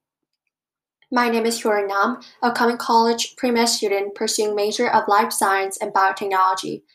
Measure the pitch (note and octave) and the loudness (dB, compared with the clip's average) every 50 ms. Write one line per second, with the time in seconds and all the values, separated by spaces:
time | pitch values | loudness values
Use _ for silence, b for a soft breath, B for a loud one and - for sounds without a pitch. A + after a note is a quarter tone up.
0 | _ _ _ _ _ _ _ _ _ _ _ _ _ _ _ _ _ _ _ _ | _ _ _ _ _ _ _ _ _ _ _ _ _ _ _ _ _ _ _ _
1 | _ - B3+ B3 B3 A#3 A3+ A3+ A3 A3+ A3+ - - A3+ G#3 G#3 G3+ G3 G3 G3 | _ -4 0 0 0 2 0 0 0 0 -2 -2 0 0 0 0 0 -2 0 0
2 | G3+ A#3+ B3 B B B B B B A#3+ A#3+ - A#3+ A#3 A#3+ A#3+ - - A#3 A3+ | 0 0 -2 B B B B B B -2 0 2 0 0 0 -2 -2 2 2 4
3 | A3+ A#3 A#3 A#3 - - - - - B3 A#3+ A#3 A#3 A#3 A#3 - A3 G3+ G3 G3 | 4 4 2 -2 -4 -8 -8 -4 -2 0 2 2 2 0 0 -2 -2 -2 0 -2
4 | G3 G3+ G3+ - A3 G#3+ - - G#3+ G#3+ G#3 G#3 G3+ G#3+ G#3+ - A#3+ A#3 - A3 | -2 -4 -6 -6 -4 -4 -2 -2 -2 -2 0 -2 -2 -2 -2 -2 -2 2 2 2
5 | G#3+ G#3 G3+ G#3 A#3 A3+ - - A3 G3 G3 G3 G3 G3 G3 - G#3+ G#3 G3+ G3 | 2 4 2 2 2 2 0 0 0 2 2 0 -2 -4 -6 -6 -8 -2 0 2
6 | F#3+ F#3+ F#3+ - G#3+ G3 F#3+ F#3 F3+ - F#3+ - - D3+ D3+ D#3 _ b b | 2 2 0 -2 -4 -2 0 2 2 2 0 -2 -6 -8 -10 -10 _ b b